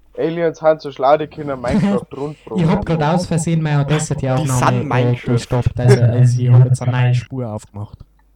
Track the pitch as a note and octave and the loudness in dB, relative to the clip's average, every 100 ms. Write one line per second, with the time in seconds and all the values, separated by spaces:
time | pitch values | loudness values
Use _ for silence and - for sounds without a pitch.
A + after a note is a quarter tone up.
0 | _ - D3+ E3 E3 D#3 D#3+ D#3 C#3+ C3+ | _ -6 -4 -2 -4 0 0 0 -2 -4
1 | C3+ D3+ D3+ - D3 C3 B2 C#3+ G3+ G3 | 2 2 0 -10 -10 -6 -2 0 0 -2
2 | - - D3 D3 - F#3+ D#3+ G3 G3 D#3+ | -6 -10 -10 -12 -8 -2 0 0 0 -2
3 | D3 F3 - E3 E3 E3 D#3 D3 C#3+ D#3 | 0 0 0 -2 0 0 0 0 0 -2
4 | - C#3 C3 C3 D3 B2+ C#3+ B2+ C#3+ B2 | -2 -4 -2 -2 0 0 0 0 -2 0
5 | B2 B2 - A#2 - B2+ - - B2 B2 | 0 -2 0 -2 0 -2 -2 0 4 4
6 | A#2+ A#2+ B2 B2 B2+ B2 B2+ B2+ A#2+ B2 | 4 4 2 2 4 6 6 2 0 0
7 | B2 B2 - C3 A#2 G#2+ - G2+ G#2 - | 0 0 -4 -8 -8 -8 -12 -14 -14 -16
8 | - _ _ | -20 _ _